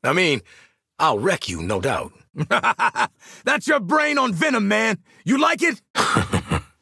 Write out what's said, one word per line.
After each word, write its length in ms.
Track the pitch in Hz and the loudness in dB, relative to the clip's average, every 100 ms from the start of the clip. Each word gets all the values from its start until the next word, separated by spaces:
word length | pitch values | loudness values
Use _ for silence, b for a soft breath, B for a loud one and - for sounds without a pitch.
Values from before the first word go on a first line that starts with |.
I 80 | 127 | 0
mean, 300 | 160 180 131 - b b b _ - | 2 2 0 -4 b b b _ 0
I'll 200 | 156 110 | 0 2
wreck 300 | 165 175 - | 0 -2 -4
you, 140 | 85 | -6
no 180 | 85 101 | -4 -2
doubt. 320 | 127 90 - _ _ | -2 -4 -6 _ _
<laughs> 720 | - 151 - - - - - - _ B B | -8 -2 0 0 0 -2 -2 -6 _ B B
That's 220 | - 285 - | -2 -2 0
your 140 | 294 | 0
brain 380 | 180 302 302 285 | 2 0 2 0
on 140 | 254 | 0
Venom, 360 | 175 311 254 202 | 0 0 2 2
man. 300 | 214 226 196 b b | 2 0 -2 b b
You 140 | - 262 | -2 2
like 220 | 311 339 | 2 2
it? 180 | 339 233 | 0 -2
<laughs> 760 | _ - - - 92 92 - 80 - _ | _ -2 0 0 0 -4 -2 -6 -6 _